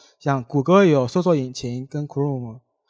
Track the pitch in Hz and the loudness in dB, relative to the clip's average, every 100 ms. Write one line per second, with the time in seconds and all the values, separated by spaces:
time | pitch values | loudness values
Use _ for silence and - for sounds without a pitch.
0 | _ _ 147 135 117 143 131 190 190 143 | _ _ -4 -4 -2 -2 4 6 6 4
1 | 123 180 180 156 131 127 123 123 135 151 | 2 -2 0 0 -2 -8 -8 -8 -8 -10
2 | 147 143 143 135 120 117 _ _ _ | -8 -4 -4 -4 -8 -14 _ _ _